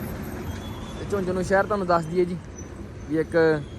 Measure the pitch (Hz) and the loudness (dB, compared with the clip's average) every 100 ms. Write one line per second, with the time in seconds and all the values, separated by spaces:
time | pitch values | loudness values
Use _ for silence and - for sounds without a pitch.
0 | - - - - - - - - - - | -6 -8 -8 -8 -8 -8 -8 -10 -10 -8
1 | - 202 180 185 180 196 196 208 180 170 | -4 -2 0 0 4 4 4 2 4 4
2 | 156 180 180 175 - - - - - - | 4 2 2 0 -8 -14 -14 -12 -12 -12
3 | - 156 156 170 160 151 139 | -2 0 2 4 6 4 -2